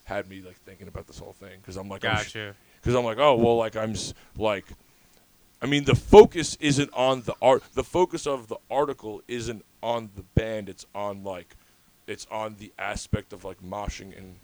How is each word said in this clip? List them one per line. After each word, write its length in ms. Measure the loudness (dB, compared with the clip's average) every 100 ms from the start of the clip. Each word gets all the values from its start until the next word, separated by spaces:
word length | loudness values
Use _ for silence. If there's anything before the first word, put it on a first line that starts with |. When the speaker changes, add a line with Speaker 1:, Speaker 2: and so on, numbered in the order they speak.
Speaker 1:
had 260 | -10 -10 -10
me, 120 | -16 -20
like, 120 | -20
thinking 300 | -20 -20 -16
about 200 | -16 -16
this 100 | -18
whole 160 | -18
thing. 260 | -20 -20 -20 -16
'Cause 120 | -14
I'm 120 | -12
like, 160 | -6 -2
oh, 40 | -2
sh-, 160 | -2
Speaker 2:
Gotcha. 220 | -8 -12 -14 _ _
Speaker 1:
'cause 100 | 0
I'm 100 | 0 0
like, 120 | 2
oh, 160 | 4 6
well, 220 | 4 2
like, 180 | 0 -4
I'm 160 | -6
s-, 220 | -6 -10 -14 -16 -4
like, 280 | -2 -2 -8 -20 _ _ _ _ _ _ _ -8
I 20 | -2
mean, 200 | -2 0
the 100 | 0
focus 600 | 10 12 12 8 -6 -2
isn't 340 | 0 0 -2
on 300 | 0 0 0
the 100 | -4 2
art. 220 | 4 4 0
The 100 | -8
focus 440 | -4 0 0 -2 -6
of 220 | -6 -8
the 80 | -16 -6
article 540 | -2 -2 -4 -12 -14 -10
isn't 380 | -8 -8 -10 -16 -10
on 300 | -6 -6 -8 -18
the 60 | -4 -4
band. 340 | -2 -8 -10
It's 160 | -16 -16
on, 300 | -8 -8 -8
like, 320 | -10 -12 -14 -20 _ _ _ _ -14
it's 220 | -14 -10
on 280 | -10 -10 -12
the 120 | -20 -12
aspect 560 | -8 -8 -6 -8 -8
of, 100 | -16
like, 160 | -16 -16
moshing 520 | -12 -8 -8 -10 -16 -18
in, 200 | -20 -20